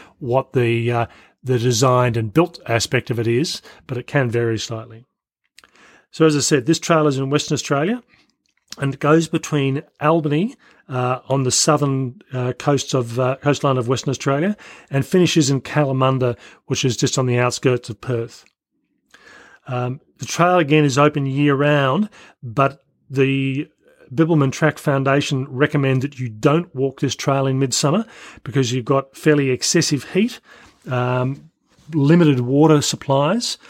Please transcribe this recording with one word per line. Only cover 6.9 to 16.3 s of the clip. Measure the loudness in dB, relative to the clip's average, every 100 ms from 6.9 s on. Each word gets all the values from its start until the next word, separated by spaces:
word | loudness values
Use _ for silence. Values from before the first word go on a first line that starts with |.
| 2 2
is | 0
in | -2
Western | -2 -2
Australia, | -4 -2 -2 -2 -4 -8 _ _ _ _ _ _ -8
and | -6
it | -2
goes | 2 2 2
between | -4 -4 -2 -2 -4 -8 -4
Albany, | 0 0 0 -2 -2 -6 _ _ -10
uh, | -4 -2 -4 -2
on | -2
the | 0
southern, | 0 2 2 2 -2 -4 -8 -12
uh, | -6 -6
coasts | -4 0 0 0
of, | -4 -4 -2
uh, | -4 -2
coastline | -2 0 0 0
of | 0
Western | -2 -4
Australia, | -4 -2 0 -2 -4 -10 -20 -6
and | -4
finishes | 2 2 4 4 2
in | 0
Kalamunda, | -2 -2 -2 2 2 2 -2